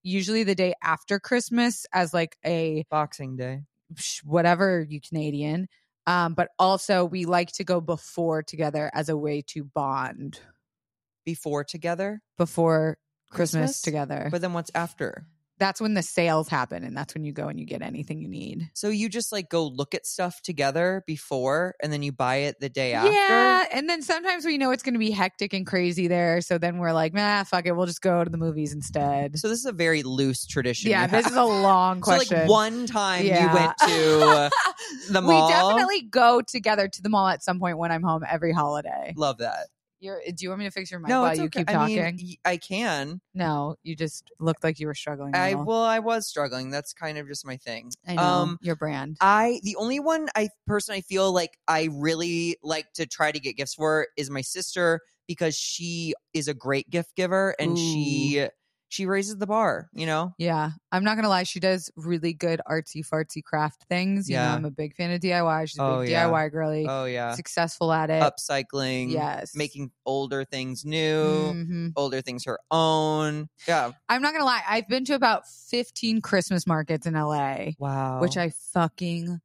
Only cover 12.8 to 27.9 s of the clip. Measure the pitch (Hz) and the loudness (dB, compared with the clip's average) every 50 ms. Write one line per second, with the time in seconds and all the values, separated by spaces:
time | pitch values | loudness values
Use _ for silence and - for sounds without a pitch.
12.8 | 156 160 151 _ _ _ _ _ _ _ - - 175 156 165 160 - - - - | 4 2 -2 _ _ _ _ _ _ _ -2 -2 -2 0 2 0 0 0 -2 -2
13.8 | - 165 147 139 143 135 143 143 - 151 160 175 175 185 175 170 165 - - 165 | -4 -4 -2 -4 -4 -4 -6 -6 -4 -4 -4 -4 -4 -4 -4 -6 -8 -4 -4 -4
14.8 | 170 170 - _ 147 104 - - 156 _ _ _ _ _ _ _ 196 196 185 - | -4 -4 -6 _ -8 -8 -8 -12 -18 _ _ _ _ _ _ _ -2 -2 0 -2
15.8 | 226 214 214 190 165 - - - 170 170 160 156 156 - 160 139 123 - - 87 | -2 0 0 0 -2 0 0 2 2 4 4 2 2 2 -2 -2 -2 -2 -6 -10
16.8 | - - 123 139 - - - 156 156 147 143 151 151 151 151 160 - - - - | -8 -8 -8 -10 -10 -8 -8 -8 -8 -6 -6 -6 -8 -8 -8 -10 -10 -10 -10 -10
17.8 | - - - 147 147 - 156 156 160 - 92 - - - - - 165 156 _ - | -8 -8 -10 -10 -10 -10 -10 -10 -10 -10 -10 -10 -12 -10 -10 -10 -10 -10 _ -6
18.8 | - 208 214 208 214 220 185 240 220 - 214 202 175 _ - 170 160 143 127 131 | -4 -4 -2 -2 -4 -4 -4 -6 -6 -4 -6 -8 -6 _ -2 -2 -2 -2 -2 -6
19.8 | 143 _ - - - - - - 185 175 160 - - - 170 143 139 139 135 165 | -6 _ -4 -8 -6 -8 -4 -4 -4 -4 -6 -10 -10 -8 -2 0 0 0 2 2
20.8 | 175 185 190 190 - - 156 147 - - 143 131 127 131 143 160 180 185 - _ | 0 2 0 -2 -4 -8 -8 -8 -6 -4 -2 0 0 2 2 2 0 -2 -4 _
21.8 | - 151 151 147 143 143 131 - 131 123 131 139 143 147 139 _ 139 135 - 139 | -4 -4 -2 -2 -4 -6 -2 -2 0 0 2 0 0 -2 -4 _ -8 -6 -2 -2
22.8 | 131 123 117 113 - 403 415 403 403 381 381 381 381 381 381 370 370 - - 262 | 0 0 0 2 4 4 4 4 4 6 6 6 6 6 6 4 4 2 -2 -2
23.8 | 285 330 349 330 269 - 330 330 339 381 359 349 294 339 302 277 269 254 254 254 | -2 -2 -2 -2 0 -2 -2 0 0 -2 -2 0 0 0 0 2 2 2 0 0
24.8 | - 262 240 226 220 214 208 196 185 190 _ - 202 202 - 190 185 - - 185 | 0 -2 0 0 0 0 2 2 0 0 _ -4 -6 -4 -4 -6 -4 0 0 2
25.8 | 175 175 175 170 180 170 175 175 175 170 165 175 170 - 180 170 165 175 170 175 | 2 2 0 0 0 2 2 2 4 4 2 0 0 0 0 0 0 -2 -2 -2
26.8 | 175 165 160 160 160 160 165 208 208 208 208 202 196 - - 180 170 180 175 175 | 0 2 2 2 2 2 0 0 2 2 2 0 0 0 -2 0 0 0 0 0
27.8 | 185 175 | 0 -2